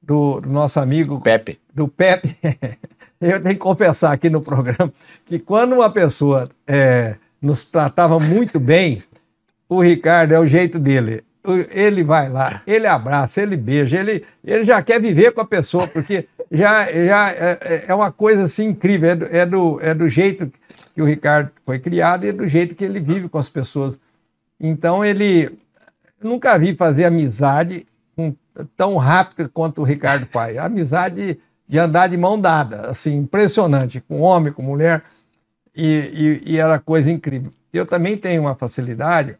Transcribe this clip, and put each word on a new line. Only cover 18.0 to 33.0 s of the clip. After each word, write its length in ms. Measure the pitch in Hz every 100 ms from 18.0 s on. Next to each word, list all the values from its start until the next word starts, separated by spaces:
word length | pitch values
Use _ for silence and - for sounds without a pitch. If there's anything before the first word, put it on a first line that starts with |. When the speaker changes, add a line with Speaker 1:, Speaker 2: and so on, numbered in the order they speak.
| 208
Speaker 1:
coisa 320 | - 214 214
assim 220 | 180 - 214
incrível, 420 | 196 180 196 165
é 60 | 175
do, 100 | - 170
é 100 | 175
do, 340 | 190 170 147
é 120 | 160 160
do 120 | 165
jeito 440 | 123 196 190 147 _ _ - _
que 80 | -
o 40 | 151
Ricardo 440 | 151 147 147 143 _ -
foi 140 | 131
criado 440 | 131 175 165 180 202
e 40 |
é 20 |
do 140 | 190 202
jeito 280 | 151 175 170
que 100 | 196
ele 140 | 202
vive 280 | 147 190 175
com 120 | 156
as 100 | 135
pessoas. 480 | - 127 147 135 - _ _ _ _ _ _
Então 440 | 156 156 170 185
ele, 540 | 208 196 208 180 147 - _ _ _ _ _ _
eu 80 | 214
nunca 280 | 240 262 196
vi 180 | 170 160
fazer 300 | 170 143 175
amizade 800 | 170 147 107 139 143 170 180 - _ _ -
com, 180 | 160 139 _ - 147 _
tão 220 | 185 190
rápido 520 | 131 175 185 - 151
quanto 280 | - 160 151
o 20 |
Ricardo 440 | 139 143 147 139 123
faz. 260 | 123 117 113
A 80 | 175
amizade 720 | 220 156 156 185 180 202 147 _ _ _
de 100 | 147
andar 300 | 170 160 185
de 100 | 180
mão 220 | 180 214
dada, 500 | 190 160 127 104 110
assim, 260 | 131